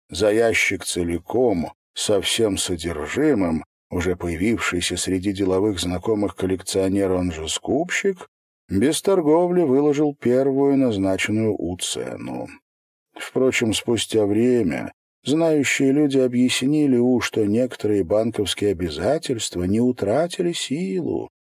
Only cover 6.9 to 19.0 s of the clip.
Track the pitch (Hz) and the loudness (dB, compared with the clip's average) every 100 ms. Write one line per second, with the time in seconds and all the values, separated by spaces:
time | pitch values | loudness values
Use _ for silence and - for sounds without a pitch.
6.9 | 98 95 90 90 78 78 - - 123 175 | 0 0 0 -2 -4 -6 -6 -2 -2 -2
7.9 | - 196 185 - _ _ _ - 95 131 | -2 -2 -4 -8 _ _ _ -4 0 2
8.9 | 151 - 190 151 165 175 180 156 135 147 | 2 2 2 4 4 4 2 4 4 4
9.9 | 143 151 143 120 127 139 135 139 135 127 | 2 0 0 0 2 2 2 2 4 2
10.9 | 101 95 95 - 107 110 - 82 92 - | 2 0 0 0 0 0 -2 -4 -6 -6
11.9 | - 64 53 62 62 58 - _ _ _ | -6 -8 -10 -10 -10 -12 -16 _ _ _
12.9 | _ _ - - 127 127 - 113 98 - | _ _ -18 -6 0 2 2 0 -2 0
13.9 | 113 - 110 101 104 123 123 92 65 - | -2 0 0 2 2 2 2 0 -2 -8
14.9 | - _ _ - 151 165 151 127 - 135 | -14 _ _ -2 0 2 2 0 2 2
15.9 | 139 147 135 127 123 127 - 131 151 147 | 4 2 2 2 2 2 2 0 2 4
16.9 | 123 123 123 - 110 104 110 127 - 107 | 4 4 2 0 0 2 2 0 -2 0
17.9 | 104 85 104 117 107 98 - 104 87 90 | 0 2 0 0 -2 -4 -2 -2 0 -4
18.9 | 76 | -2